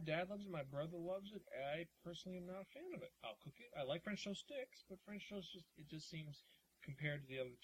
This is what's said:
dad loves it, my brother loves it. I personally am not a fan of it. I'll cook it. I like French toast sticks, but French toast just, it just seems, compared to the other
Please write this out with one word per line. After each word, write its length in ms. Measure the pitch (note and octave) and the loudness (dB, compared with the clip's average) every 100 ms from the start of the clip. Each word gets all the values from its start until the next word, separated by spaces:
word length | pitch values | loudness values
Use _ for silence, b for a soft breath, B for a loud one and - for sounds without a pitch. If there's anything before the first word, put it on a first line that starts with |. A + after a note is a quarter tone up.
dad 260 | D#3+ D#3 F#3 | 6 4 4
loves 160 | G3+ | 0
it, 80 | G3+ | 0
my 140 | D#3+ C3+ | 0 0
brother 300 | C#3+ D#3+ F3 | 2 2 2
loves 320 | E3+ F#3+ G3 | 2 0 0
it. 80 | G#3 - | -8 -4
I 320 | B2 C#3 D#3+ E3 _ | 0 2 2 0 _
personally 320 | E3+ E3+ F#3 F#3 | -6 -4 -2 -2
am 80 | F3 | -2
not 160 | F#3+ F#3+ | -4 -4
a 60 | C4+ | -6
fan 160 | F4+ | -4
of 80 | E4+ | -4
it. 140 | - - | -6 -6
I'll 140 | A#2 A2 | -4 -4
cook 160 | D3 - | -8 -10
it. 140 | A#3+ | -6
I 140 | D#3+ C3 | 2 4
like 140 | E3 | 4
French 160 | - G3+ G3+ | 2 0 2
toast 180 | F#3+ | 0
sticks, 400 | - C#4+ B3+ - - | 0 -2 -2 -6 -10
but 80 | F#3+ - | -10 -6
French 180 | G#3 - | -6 -4
toast 180 | G3+ E3 | -4 -4
just, 160 | F3+ D#3+ - | -6 -12 -14
it 80 | D3 | -6
just 220 | D#3 - | -6 -4
seems, 320 | D#3+ D3+ C#3+ b b b - | -4 -4 -6 b b b -12
compared 380 | - C#3 D3+ D3 | -6 4 4 4
to 40 | C3+ | 2
the 100 | C3 | 0
other 160 | B2+ B2 | 0 -2